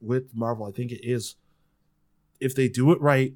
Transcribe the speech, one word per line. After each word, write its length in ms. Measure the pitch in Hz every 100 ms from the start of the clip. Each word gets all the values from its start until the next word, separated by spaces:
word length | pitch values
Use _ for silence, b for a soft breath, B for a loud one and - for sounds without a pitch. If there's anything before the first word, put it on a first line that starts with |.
with 340 | 110 127 - 113
Marvel, 300 | 113 113 104
I 60 |
think 200 | 98 120
it 140 | 117 117
is, 280 | 123 110 - _ _ _ _ _ _ _ _ _ _
if 160 | 135 135
they 120 | 131
do 240 | 127 131
it 80 | 170
right, 340 | 147 135 131